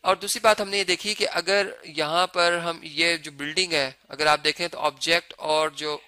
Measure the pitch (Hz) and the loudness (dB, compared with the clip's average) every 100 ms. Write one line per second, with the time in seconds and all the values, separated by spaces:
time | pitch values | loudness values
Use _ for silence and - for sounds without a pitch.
0 | 185 185 196 233 226 214 202 202 180 175 | 2 0 -2 2 4 4 0 -2 0 0
1 | 202 208 202 170 170 202 190 - 156 151 | -2 -2 -2 -2 0 0 0 -6 -10 -4
2 | 151 170 180 180 175 175 170 165 160 147 | 0 2 0 2 2 2 -2 -6 -8 0
3 | 170 165 151 143 143 160 185 156 135 - | 0 0 -6 -10 -4 -2 0 0 0 -6
4 | _ - 151 151 147 151 175 - 151 139 | _ 0 2 4 2 -2 -6 -2 -4 -2
5 | 160 170 - - 156 156 156 143 151 147 | 0 0 0 -10 -2 0 0 -4 -8 -8